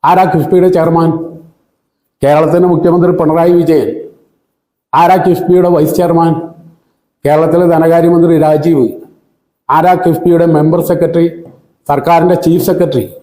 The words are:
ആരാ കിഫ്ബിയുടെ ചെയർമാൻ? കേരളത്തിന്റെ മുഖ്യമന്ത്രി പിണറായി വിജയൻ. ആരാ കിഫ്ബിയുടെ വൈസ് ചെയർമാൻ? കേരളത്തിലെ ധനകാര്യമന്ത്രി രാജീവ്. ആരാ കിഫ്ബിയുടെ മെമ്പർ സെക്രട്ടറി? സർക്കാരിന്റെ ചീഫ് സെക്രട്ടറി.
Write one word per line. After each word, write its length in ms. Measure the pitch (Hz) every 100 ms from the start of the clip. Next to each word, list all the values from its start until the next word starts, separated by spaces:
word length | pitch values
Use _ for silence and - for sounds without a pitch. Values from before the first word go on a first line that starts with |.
| 147
ആരാ 160 | 185 170
കിഫ്ബിയുടെ 360 | 156 - 180 180 175
ചെയർമാൻ? 340 | 165 165 165 - - - - _ _ _ _ _ _ _
കേരളത്തിന്റെ 460 | 139 147 151 175 180
മുഖ്യമന്ത്രി 380 | 165 180 175 180 175
പിണറായി 340 | 156 160 170 175
വിജയൻ. 280 | 156 151 117 - - _ _ _ _ _ _ _ _ 139
ആരാ 160 | 170 185 180
കിഫ്ബിയുടെ 440 | 170 - 180 175 170
വൈസ് 200 | 151 -
ചെയർമാൻ? 320 | 175 170 165 156 - - - _ _ _ _ _
കേരളത്തിലെ 420 | 139 151 156 170 175
ധനകാര്യമന്ത്രി 600 | 165 165 165 165 170 170 160 156
രാജീവ്. 400 | 151 165 151 110 - - _ _ _ _ _ - 151
ആരാ 160 | 175 175
കിഫ്ബിയുടെ 420 | 170 156 180 170 170 156
മെമ്പർ 240 | 156 170 165
സെക്രട്ടറി? 360 | 170 165 170 170 165 - - _ _ -
സർക്കാരിന്റെ 500 | 139 165 170 180 175
ചീഫ് 200 | 160 170 -
സെക്രട്ടറി. 360 | 175 165 135 - -